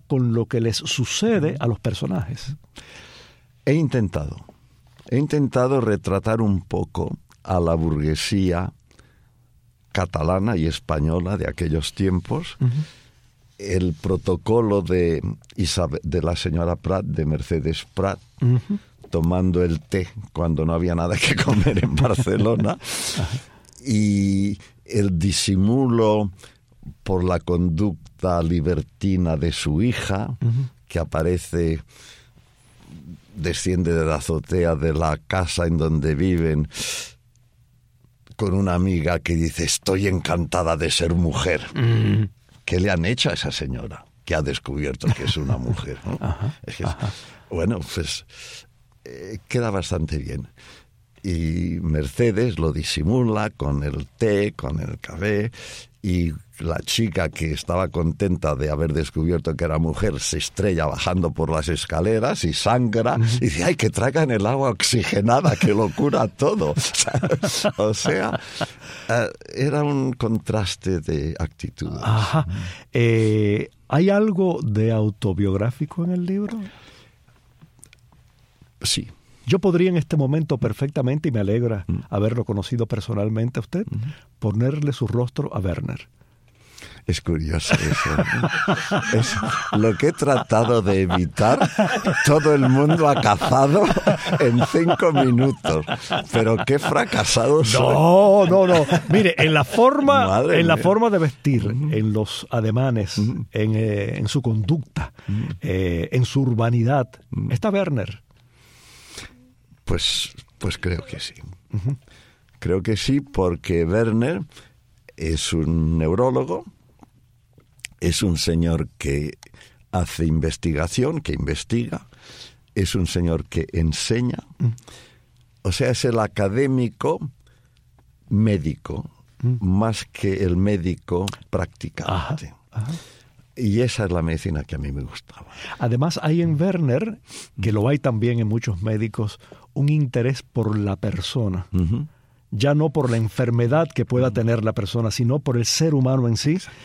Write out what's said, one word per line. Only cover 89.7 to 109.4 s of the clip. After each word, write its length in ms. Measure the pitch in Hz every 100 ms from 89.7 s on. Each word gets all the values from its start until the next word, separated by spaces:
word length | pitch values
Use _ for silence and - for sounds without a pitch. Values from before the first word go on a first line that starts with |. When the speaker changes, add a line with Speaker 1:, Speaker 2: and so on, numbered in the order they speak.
Speaker 2:
lo 260 | 104 113 98
que 120 | 143
he 20 |
tratado 720 | - 131 131 - 110 117 117
de 220 | 95 95
evitar. 540 | 92 95 85 - 110 135 - - 190 - - - -
Todo 280 | 151 151
el 140 | 143 127
mundo 400 | 131 147 165 147
ha 140 | 139
cazado 640 | 107 101 - 135 139 180 311 - - 175 - 165
en 200 | 131 120 -
cinco 460 | 165 165 156 175
minutos. 720 | 143 131 120 135 135 151 156 151 - - 175 -
Pero 240 | - 110 113 113
qué 120 | 135
fracasado 840 | - - 233 - - 117 120 151
soy. 300 | 117 127 127 135
Speaker 1:
No, 500 | 165 185 202 202 180
no, 180 | 190 185
no. 180 | 170 143 175 -
Mire, 240 | 190 190 -
en 160 | 156
la 100 | 151
forma, 640 | 131 214 247 285 277 277 220
Speaker 2:
Madre 320 | 110 143 143
Speaker 1:
en 80 | 165
la 80 | 160
Speaker 2:
mía. 80 |
Speaker 1:
forma 260 | 180 208 233
de 100 | 196
vestir, 480 | 156 - 143 123 107
Speaker 2:
Ujú. 220 | 120 151
Speaker 1:
en 180 | 110 107
los 340 | 107 107 - -
ademanes, 680 | 120 110 113 135 113 101 -
Speaker 2:
Ujú. 280 | 107 - 117
Speaker 1:
en, 220 | 104 107 110
eh, 420 | 110 104 104 98
en 80 | 104
su 140 | 143
conducta, 720 | 123 110 101 160 - - - - -
Speaker 2:
Ujú. 240 | 104 127 -
Speaker 1:
eh, 480 | 151 92 92 85 -
en 140 | 127 123
su 160 | 139
urbanidad, 640 | 131 113 117 120 113 143 123 - _
Speaker 2:
Ujú. 160 | - 107
Speaker 1:
está 180 | 120 220
Werner. 520 | 196 180 131 95 - _ _ _ _ _ - - - - - - -